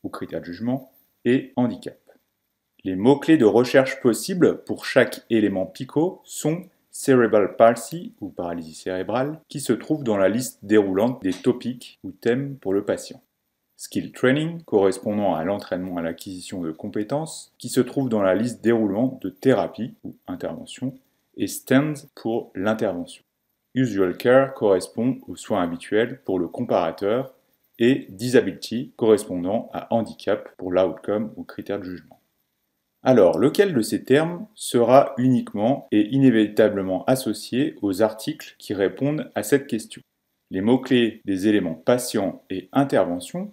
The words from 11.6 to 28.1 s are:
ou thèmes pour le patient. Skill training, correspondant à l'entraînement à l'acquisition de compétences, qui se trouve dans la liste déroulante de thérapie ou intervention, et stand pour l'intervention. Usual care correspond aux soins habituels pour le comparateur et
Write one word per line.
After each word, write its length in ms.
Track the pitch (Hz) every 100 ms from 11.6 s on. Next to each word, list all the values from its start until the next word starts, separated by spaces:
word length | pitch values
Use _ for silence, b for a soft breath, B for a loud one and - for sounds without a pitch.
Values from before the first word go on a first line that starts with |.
| - 131 - -
ou 80 | 95
thèmes 460 | - 117 123 139 139
pour 180 | 98
le 100 | 101
patient. 380 | 101 92 - - _ _ _ _ _ _
Skill 360 | - - 78
training, 500 | - 127 139 160 170
correspondant 680 | - 107 98 92 110 104 101
à 80 | 80
l'entraînement 540 | 82 101 - 90 92 87
à 60 |
l'acquisition 580 | 82 82 - 92 - 95
de 100 | 82
compétences, 840 | 80 107 107 104 143 160 - - _
qui 100 | 120
se 120 | 131
trouve 280 | - - 131
dans 140 | 110
la 120 | 95
liste 280 | 92 120 117
déroulante 600 | 110 117 107 98 127 131
de 80 | 95
thérapie 640 | - 131 113 85 - 117 -
ou 100 | - - -
intervention, 680 | 90 92 82 - - 127 - _ _ _ -
et 100 | 98
stand 500 | - - 131 151 143 -
pour 380 | - 113 113 -
l'intervention. 720 | - 98 110 107 87 85 - _ _ _ _ _
Usual 440 | 123 131 98 92 87
care 340 | 120 131 135
correspond 640 | - 107 95 - - 120 131 -
aux 80 |
soins 280 | 90 - 104
habituels 580 | 85 85 - 104 117 135 -
pour 120 | 92
le 80 | 85
comparateur 880 | - 117 107 82 82 98 117 131 - _ _ _ -
et 280 | 120 135 -